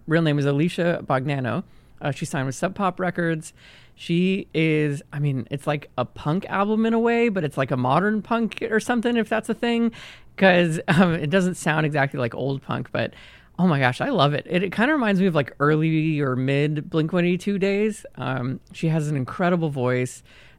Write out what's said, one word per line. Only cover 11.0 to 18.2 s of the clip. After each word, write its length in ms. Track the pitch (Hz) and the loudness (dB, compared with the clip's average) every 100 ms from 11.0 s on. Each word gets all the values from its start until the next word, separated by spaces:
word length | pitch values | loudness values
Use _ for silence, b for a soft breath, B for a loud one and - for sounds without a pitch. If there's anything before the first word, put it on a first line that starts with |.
| 180 | 4
it 160 | 165 151 | 4 2
doesn't 260 | 190 180 175 | 2 2 0
sound 300 | 170 156 156 | 0 2 2
exactly 340 | 147 139 135 | 2 0 0
like 160 | 120 - | -4 -2
old 260 | 135 139 | -4 -4
punk, 280 | - 127 123 | -4 -6 -4
but 220 | - 113 - B B B - | -4 -4 -6 B B B 0
oh 100 | 180 | 2
my 120 | 143 | 4
gosh, 220 | 127 127 | 2 0
I 80 | 202 | -2
love 240 | 220 143 | 2 2
it. 120 | 143 - | 2 -2
It, 140 | 175 | -2
it 100 | 190 | -2
kinda 180 | 196 254 | 0 0
reminds 280 | 311 220 190 | 2 2 2
me 60 | 190 | 2
of, 80 | 156 | 2
like, 200 | 143 - | -2 0
early 580 | 143 156 160 160 160 147 | 2 2 2 0 0 0
or 160 | 139 127 | 0 0
mid 540 | 131 139 151 151 - | 0 0 0 -2 -4
Blink 240 | 165 156 | -2 0
one 100 | 180 | 0
eighty-two 340 | 175 180 202 202 | 0 0 -2 -2
days. 480 | 196 202 214 208 - | 0 0 -2 -4 -14
Um, 440 | - | -10